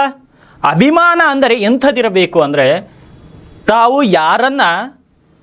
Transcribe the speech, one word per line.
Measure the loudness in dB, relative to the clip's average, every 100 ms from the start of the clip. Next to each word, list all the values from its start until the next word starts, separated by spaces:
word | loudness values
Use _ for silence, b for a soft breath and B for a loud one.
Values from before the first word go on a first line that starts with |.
| -2 -6 _ b b b -2
ಅಭಿಮಾನ | 0 2 2 2 2 0
ಅಂದರೆ | 0 0 0
ಎಂಥದಿರಬೇಕು | 0 0 0 0 -2 0 0 0
ಅಂದ್ರೆ, | -2 0 0 -2 -6 b b -20 -20 -20 -20 -8 -2
ತಾವು | 0 2 2
ಯಾರನ್ನ | 0 0 0 0 -2 0 -2 -2 -8 -16 _ _ _ _